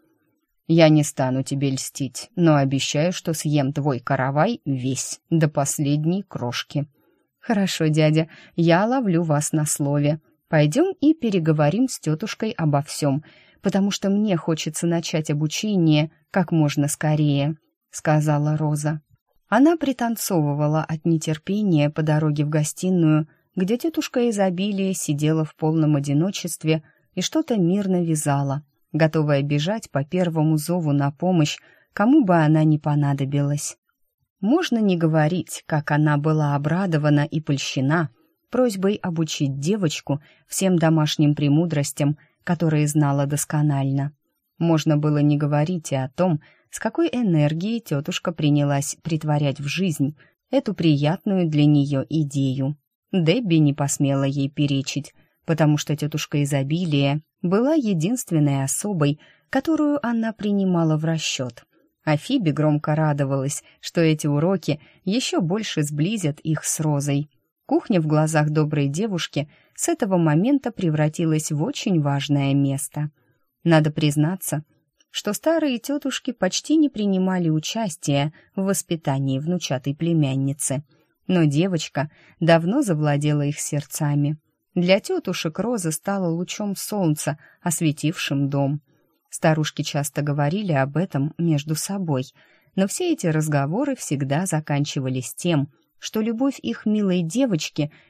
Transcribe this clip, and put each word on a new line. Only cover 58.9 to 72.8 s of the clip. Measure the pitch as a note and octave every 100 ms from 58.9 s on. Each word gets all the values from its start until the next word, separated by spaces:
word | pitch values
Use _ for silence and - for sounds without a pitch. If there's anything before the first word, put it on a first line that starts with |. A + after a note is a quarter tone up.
| F#3+ D3 D3+ - _ _
которую | C4 C4+ D#4 D4 D4 A#3
она | A#3 A3
принимала | A3 G#3 G3+ F#3+ F3 D#3+ D#3
в | D#3
расчёт. | D#3+ - - B2+ A#2+ - _ _ _
А | - D3+
Фиби | - C4 E3+
громко | C#3 D3+ D3+ D3+ D3+
радовалась, | D#3 C#3+ C#3 C#3 C3+ - - _
что | - -
эти | D#3+ D#3 D3+
уроки | C#3+ E3 F#3+ - D3 - _
ещё | - A3 - F4
больше | E3+ G3+ G#3 -
сблизят | D3 D3 D#3+ A3 E3 C#3+
их | - D#3 -
с | -
Розой. | D#3 C#3+ C#3+ C#3 D3 _ _ _ -
Кухня | D#4+ - F#3
в | D#3
глазах | D3+ D#3 D#3 D3+
доброй | D3+ D3+ D3+ C#3
девушки | D3 A3+ F3+ - - D3+ _ _ -
с | -
этого | E4+ G#3 F#3
момента | D#3+ D3+ A3 C#4+ B3
превратилась | - F3+ D#3 D3+ - E3 D#3 D3+
в | D3
очень | F3+ D4 - F3
важное | C#3+ C#3 C#3 C#3+ C#3
место. | C#3 C#3 C3+